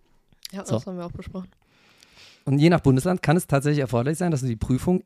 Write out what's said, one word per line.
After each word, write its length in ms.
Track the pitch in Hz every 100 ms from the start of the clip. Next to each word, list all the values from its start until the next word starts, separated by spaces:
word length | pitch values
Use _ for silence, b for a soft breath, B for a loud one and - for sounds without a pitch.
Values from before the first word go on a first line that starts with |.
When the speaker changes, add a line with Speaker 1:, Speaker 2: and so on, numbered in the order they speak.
| _ _ _ _ -
Speaker 1:
Ja, 140 | 196
Speaker 2:
So. 100 | -
Speaker 1:
das 120 | 113 190
haben 100 | 180
wir 80 | 170
auch 60 |
besprochen. 360 | - - 190 185 _ b b b b b b b b
Speaker 2:
Und 140 | 139 143
je 120 | 165
nach 100 | 170
Bundesland 420 | 139 131 180 180
kann 140 | - 175
es 100 | -
tatsächlich 320 | 139 143 147
erforderlich 380 | 127 117 135 165
sein, 140 | 180
dass 80 | 143
du 80 | 127
die 80 | 113
Prüfung 440 | - 127 175 185